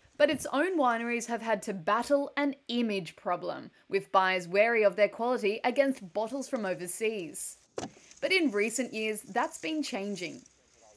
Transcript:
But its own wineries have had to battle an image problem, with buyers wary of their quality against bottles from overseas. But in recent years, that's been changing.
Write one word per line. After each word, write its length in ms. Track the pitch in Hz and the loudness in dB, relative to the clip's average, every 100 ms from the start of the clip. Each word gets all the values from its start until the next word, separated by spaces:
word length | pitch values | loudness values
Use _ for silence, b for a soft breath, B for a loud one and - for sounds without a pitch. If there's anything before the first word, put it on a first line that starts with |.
| b - | b 2
But 120 | 294 | 2
its 160 | 285 - | 2 -2
own 260 | 269 359 339 | 0 2 2
wineries 500 | 247 233 233 240 233 | 2 2 -2 -4 -4
have 140 | 226 | -4
had 200 | 226 214 | -2 -2
to 100 | 226 | -2
battle 600 | 196 165 226 240 285 285 285 | -4 0 0 4 2 2 -2
an 200 | 285 262 - | -2 -2 -4
image 480 | 240 226 196 160 - | -2 0 -2 -6 -8
problem, 560 | 190 175 175 135 - b b | -4 -4 -4 -8 -10 b b
with 240 | 196 - | -4 2
buyers 380 | 190 185 185 170 | 4 4 2 2
wary 340 | 196 233 226 | 4 4 6
of 140 | 202 190 | 4 4
their 100 | 208 | 2
quality 540 | - 240 254 202 220 | 2 -2 0 0 0
against 480 | 247 226 277 262 185 | 0 2 2 0 -4
bottles 380 | 208 220 269 254 | -4 -4 -4 -4
from 160 | 240 190 | -4 -2
overseas. 920 | 165 175 - 220 214 156 - - - _ - - B B B | -4 -6 -4 -4 -4 -8 -10 -10 -12 _ -12 -12 B B B
But 140 | 330 | 0
in 180 | 370 285 | 2 2
recent 420 | 202 226 269 240 | 2 0 -2 -4
years, 280 | 220 220 214 | -4 -4 -4
that's 380 | - 233 311 - | -4 -2 -2 -4
been 220 | 320 311 | -4 -4
changing. 600 | 285 208 202 180 165 127 - _ _ _ - | -4 -4 -6 -6 -8 -12 -20 _ _ _ -20